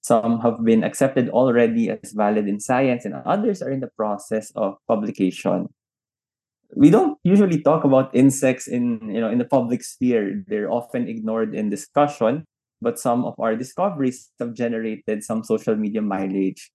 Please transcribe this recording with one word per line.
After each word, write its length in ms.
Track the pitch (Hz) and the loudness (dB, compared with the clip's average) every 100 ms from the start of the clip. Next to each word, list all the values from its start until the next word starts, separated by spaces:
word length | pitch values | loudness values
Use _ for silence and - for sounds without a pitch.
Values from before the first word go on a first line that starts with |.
Some 380 | - 117 113 117 | 2 2 2 0
have 220 | 117 110 | 0 0
been 200 | 113 113 | 2 4
accepted 440 | 107 - 135 - 120 | 2 0 0 2 0
already 600 | 113 131 120 117 117 113 | 2 4 4 4 2 -2
as 220 | 110 - | -4 -8
valid 340 | 104 104 107 104 | -2 0 0 -2
in 120 | 104 | -4
science, 460 | - 127 135 120 107 | -2 0 2 0 -4
and 100 | 73 65 | -10 -2
others 360 | 190 220 196 | -2 0 -4
are 100 | 127 | -4
in 80 | 135 | -6
the 120 | 123 - | -8 -6
process 540 | 107 101 - 110 107 - | -4 -4 -4 -6 -6 -4
of 200 | 101 98 _ | -4 -6 _
publication. 800 | 113 104 - 95 - - 90 - _ _ _ _ _ _ _ _ _ _ - | -2 -2 -2 -2 0 -2 -2 -4 _ _ _ _ _ _ _ _ _ _ 4
We 160 | 143 | 6
don't 260 | 208 359 - | 8 4 0
usually 380 | 175 202 196 160 | 2 4 4 4
talk 220 | 143 160 | 2 2
about 300 | 139 131 135 | 4 4 4
insects 540 | - 135 135 131 127 - | 4 4 4 0 0 -4
in, 340 | 123 120 113 110 | -4 -2 -4 -4
you 100 | 104 | -4
know, 100 | 113 | -2
in 100 | 120 | -2
the 60 | 120 | 2
public 320 | 135 120 123 | 0 0 -4
sphere. 600 | - - 127 120 101 208 190 | -6 -4 0 0 0 -4 -6
They're 240 | 107 104 | -4 -2
often 360 | 120 117 127 120 | -4 -4 -6 -6
ignored 460 | 113 107 110 110 - | -6 -4 -2 -2 -4
in 140 | 107 | -4
discussion, 760 | 101 - - 143 143 110 143 160 _ _ _ | -6 -4 0 0 2 0 0 -6 _ _ _
but 200 | 117 117 | -6 -4
some 260 | 127 120 - | -2 -2 -2
of 80 | - | -4
our 160 | 113 110 | -4 -4
discoveries 760 | 131 - 190 165 131 123 - _ | -6 -4 -4 -2 -4 -4 -18 _
have 140 | 120 | -10
generated 680 | 117 120 113 113 110 - 107 | -4 -4 -4 -6 -8 -6 -8
some 200 | - 113 | -4 -6
social 320 | 107 110 - 107 | -2 -4 -2 -2
media 260 | 107 107 | -2 -4
mileage. 680 | 107 95 95 95 95 95 - | -4 -4 -4 -2 -2 -4 -18